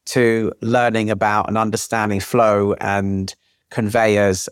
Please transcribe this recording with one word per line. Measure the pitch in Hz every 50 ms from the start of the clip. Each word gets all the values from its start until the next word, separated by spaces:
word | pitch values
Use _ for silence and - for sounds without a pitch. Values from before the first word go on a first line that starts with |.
| -
to | - - 131 120 113 113 113 110 95 - -
learning | 113 113 120 123 120 120 110 113 107 107
about | 110 98 110 104 104 104 -
and | - 107
understanding | 110 113 107 107 110 - - 117 113 107 104 101 98
flow | - - - 120 113 107 104 101 101 101 98 -
and | 104 101 101 101 98 98 98 95 95 95 - _ _ _ _ _ _ -
conveyors | - - 110 104 107 117 113 110 104 104 101 101 92 92 - -